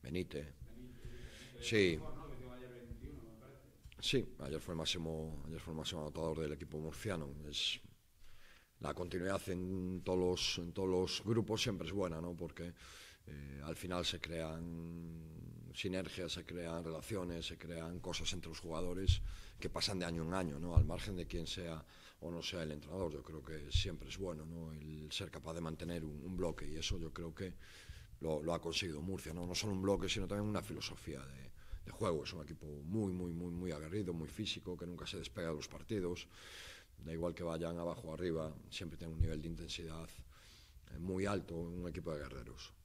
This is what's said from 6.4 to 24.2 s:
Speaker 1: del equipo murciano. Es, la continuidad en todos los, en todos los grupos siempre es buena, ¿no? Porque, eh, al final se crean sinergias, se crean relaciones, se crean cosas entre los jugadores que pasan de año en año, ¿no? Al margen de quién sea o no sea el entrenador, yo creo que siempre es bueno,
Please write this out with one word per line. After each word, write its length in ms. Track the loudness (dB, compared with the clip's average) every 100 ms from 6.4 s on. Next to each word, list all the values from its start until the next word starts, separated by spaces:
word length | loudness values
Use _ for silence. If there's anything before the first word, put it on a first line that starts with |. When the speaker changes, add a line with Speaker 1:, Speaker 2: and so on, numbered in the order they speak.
Speaker 1:
del 100 | 0
equipo 240 | -2 -4 -4
murciano. 560 | -4 -2 -2 0 -2 -6 -4
Es, 300 | 0 0 0 -6 -18 -20 -16 -14 -12 -14 -18 -20 -6
la 120 | -4
continuidad 480 | -2 -2 0 2 0 0
en 520 | -2 0 0 0 0 4
todos 140 | 6
los, 380 | 6 6 2 0 -2
en 60 |
todos 160 | 0 4
los 340 | 6 4 2 4
grupos 360 | 4 4 2
siempre 240 | 2 2 0
es 40 |
buena, 280 | 2 2 2
¿no? 120 | -2 -2
Porque, 380 | -6 -4 -8 -8 -14 -14 -16 -16 -12
eh, 340 | -10 -8 -6 -6
al 100 | -4
final 300 | 0 2 2
se 160 | 0
crean 1500 | -2 -2 -2 -2 -4 -4 -6 -6 -8 -8 -10 -10 -10 -10 -8
sinergias, 580 | -2 0 0 -2 -2 -2
se 140 | -2 -4
crean 380 | -4 -2 -2
relaciones, 640 | -2 -4 -2 -2 0 -2 -4
se 120 | -6
crean 420 | -6 -4 -4 -4
cosas 320 | -2 0 0
entre 160 | 0 -4
los 100 | -6
jugadores 600 | -2 2 2 6 8 8 4 -4 -10 -4
que 100 | -2
pasan 300 | 2 2 2
de 60 | 2
año 180 | 2
en 100 | 4
año, 260 | 4 2 0
¿no? 160 | 8 8
Al 80 | 8
margen 300 | 4 -2 -2
de 100 | -2
quién 180 | -2 -2
sea 380 | -4 -4 -6 -8 -16 -20 -10
o 100 | -6
no 100 | -4
sea 220 | -2 -2
el 80 | -2
entrenador, 400 | -4 -4 -2 -2
yo 80 | -2
creo 220 | -8 -10
que 260 | -6 -6 2
siempre 360 | 4 4 -2 -6
es 80 |
bueno, 280 | -4